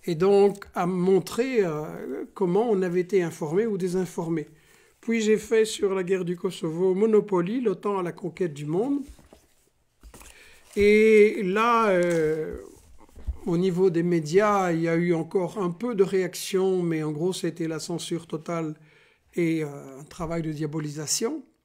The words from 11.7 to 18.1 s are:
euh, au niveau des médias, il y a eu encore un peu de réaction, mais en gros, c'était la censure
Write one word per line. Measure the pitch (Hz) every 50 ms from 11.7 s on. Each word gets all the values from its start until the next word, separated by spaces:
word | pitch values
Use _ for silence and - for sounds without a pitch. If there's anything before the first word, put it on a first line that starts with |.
| 233 226 226 208
euh, | 185 175 175 175 170 165 156 151 160 160 156 170 - - - - - - _ - - - - _ _ - - - - - -
au | 202 170
niveau | 170 185 190 170 175 190 190
des | 160 170
médias, | 170 175 175 165 151 147 160 196 214 208 208 202 185 180
il | 170 165
y | 165 165
a | 165
eu | 170 175 175 170
encore | 165 165 165 - 196 180 165 - 214
un | 190 175
peu | 170 - 226 247 240
de | 190
réaction, | 196 170 196 190 185 175 180 - - - - 185 190 190 185 185
mais | 175 170 160 156 156
en | 156
gros, | 151 147 170 185
c'était | 180 - - 170 160 165 165 160
la | 160 151
censure | - - 170 156 - -